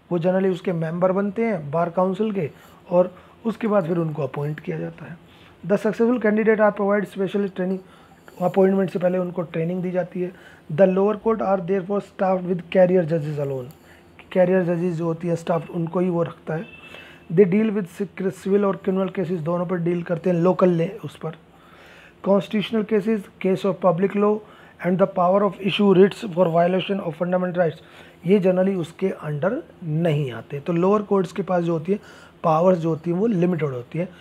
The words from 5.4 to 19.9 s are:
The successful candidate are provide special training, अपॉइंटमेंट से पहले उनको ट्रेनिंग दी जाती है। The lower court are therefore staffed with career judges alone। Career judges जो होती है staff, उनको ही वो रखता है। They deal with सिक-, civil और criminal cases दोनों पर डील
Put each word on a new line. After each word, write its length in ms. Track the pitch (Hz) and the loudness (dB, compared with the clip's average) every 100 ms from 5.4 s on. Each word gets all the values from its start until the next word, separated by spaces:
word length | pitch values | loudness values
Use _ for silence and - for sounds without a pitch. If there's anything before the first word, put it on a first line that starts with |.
| - - 170 | -20 -16 -2
The 100 | 196 | 0
successful 460 | 220 196 233 247 208 | 0 0 0 2 0
candidate 340 | 214 220 220 | 2 2 4
are 160 | 214 214 | 2 2
provide 340 | 196 208 185 | 0 0 -2
special 340 | 196 190 202 202 | -4 -4 -2 -4
training, 280 | 190 185 190 - - - - - - | -4 -4 -4 -8 -20 -20 -20 -20 -4
अपॉइंटमेंट 480 | 180 196 190 196 190 | -2 4 4 4 0
से 80 | 165 | 0
पहले 200 | 180 185 | 0 0
उनको 240 | 180 175 | -4 -6
ट्रेनिंग 400 | 165 165 165 185 | -6 -4 -4 -4
दी 80 | 180 | -4
जाती 300 | 180 175 180 | -4 -4 -6
है। 120 | 180 - - - - | -8 -8 -20 -20 -8
The 140 | 147 190 | 4 4
lower 280 | 185 196 | 6 2
court 280 | 208 220 226 | 0 -2 -2
are 180 | 214 196 | 0 -2
therefore 400 | 170 196 180 202 | 0 -4 -2 -6
staffed 460 | 190 - 190 185 180 | -6 -4 -2 0 -2
with 160 | 180 - 190 | -6 0 4
career 280 | 180 185 | 6 4
judges 360 | 160 165 151 147 | 2 -2 -2 -4
alone। 240 | 139 135 123 - - - - - - | -4 -6 -8 -16 -20 -20 -20 -20 -4
Career 300 | 185 180 185 | 2 4 4
judges 320 | 170 175 180 | 2 0 -2
जो 100 | 160 | -2
होती 240 | 170 165 175 | -4 -4 -4
है 80 | 165 | -4
staff, 340 | 165 170 165 | -2 -4 -4
उनको 300 | 175 165 185 | -6 -4 0
ही 80 | 185 | 0
वो 140 | 170 | 0
रखता 320 | 165 - - | -4 -6 -8
है। 120 | 160 226 - - - - - - | -8 -8 -16 -20 -20 -20 -20 -4
They 140 | 165 202 | 4 4
deal 180 | 202 220 | 4 0
with 120 | 202 180 | -2 -6
सिक-, 440 | - 202 - 190 | -8 -10 -4 -6
civil 340 | - 196 202 | -4 0 2
और 120 | 202 185 | 2 -2
criminal 320 | - 185 190 | -2 -2 -2
cases 320 | 185 170 180 | -4 -4 -4
दोनों 260 | 151 175 175 | -2 -4 -2
पर 100 | 185 | -2
डील 260 | 170 | -2